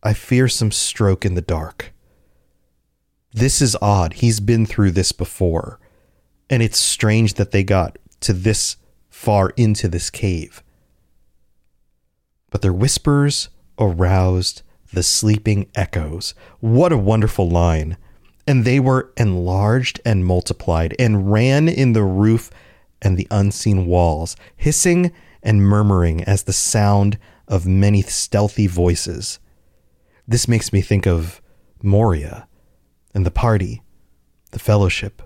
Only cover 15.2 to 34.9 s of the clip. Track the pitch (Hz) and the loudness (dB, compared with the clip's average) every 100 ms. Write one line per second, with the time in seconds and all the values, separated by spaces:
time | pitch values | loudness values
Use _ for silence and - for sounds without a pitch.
15.2 | 107 107 113 101 95 - 92 - 76 82 | 0 0 0 -2 -4 -6 -6 -4 -6 -8
16.2 | - - - - 113 120 175 151 98 110 | -12 -16 -20 -8 0 2 4 2 2 2
17.2 | 107 - 90 85 85 80 76 82 - - | 0 0 0 2 2 0 -4 -10 -16 -20
18.2 | _ _ - 135 120 131 131 131 - - | _ _ -2 0 2 2 2 0 -2 -2
19.2 | 113 90 87 95 104 123 123 - 117 101 | 0 0 -2 0 2 0 -2 -6 -2 0
20.2 | 90 90 - - - 82 82 - 120 107 | 0 -2 -2 -6 -2 -2 -2 0 0 2
21.2 | 98 107 127 139 160 - 131 110 98 92 | 2 2 2 2 0 0 0 2 0 2
22.2 | 107 117 - - _ _ _ _ 101 90 | 2 2 -2 -20 _ _ _ _ -2 -2
23.2 | - 104 101 - - 98 87 90 85 78 | -2 0 0 -2 -2 0 2 2 2 -2
24.2 | 82 - - - 151 156 180 175 180 - | -8 -12 -20 -4 -2 0 2 2 0 -4
25.2 | - _ - 104 98 104 104 95 85 80 | -20 _ 0 2 4 4 4 2 2 0
26.2 | 85 98 - 92 - 110 101 101 101 104 | -2 -2 -2 -4 -2 0 2 2 2 -2
27.2 | _ _ _ 98 90 95 101 101 95 - | _ _ _ -4 0 2 4 2 -2 -6
28.2 | - 101 104 - 101 87 90 87 - 85 | -2 -2 0 0 -2 0 0 0 -4 -10
29.2 | - - _ _ _ _ _ _ _ _ | -12 -14 _ _ _ _ _ _ _ _
30.2 | - 113 - 117 - 98 - 101 95 85 | -4 -2 2 0 2 -2 2 0 2 0
31.2 | 80 - _ _ _ _ 101 98 113 80 | -2 -10 _ _ _ _ 0 2 2 0
32.2 | 71 - - _ _ _ _ _ _ 95 | -4 -14 -20 _ _ _ _ _ _ -4
33.2 | 87 - 120 107 95 113 _ _ _ _ | -2 0 0 0 -2 -10 _ _ _ _
34.2 | _ _ _ - - 107 95 | _ _ _ -8 0 2 2